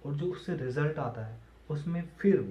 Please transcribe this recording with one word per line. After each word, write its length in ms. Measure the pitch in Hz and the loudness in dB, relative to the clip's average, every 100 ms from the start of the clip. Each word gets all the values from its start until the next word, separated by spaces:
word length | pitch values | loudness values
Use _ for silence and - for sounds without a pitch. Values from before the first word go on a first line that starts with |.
| 143 | -6
और 80 | |
जो 160 | 143 180 | -2 -2
उससे 240 | - - 147 | -4 -4 -4
result 420 | 127 127 151 156 | -2 0 0 0
आता 260 | 123 113 110 | -4 -4 -8
है 120 | - - - - | -10 -18 -20 -6
उसमें 320 | 147 170 170 170 - | -6 -2 -4 -6 2
फिर 200 | 196 - 98 | 6 6 4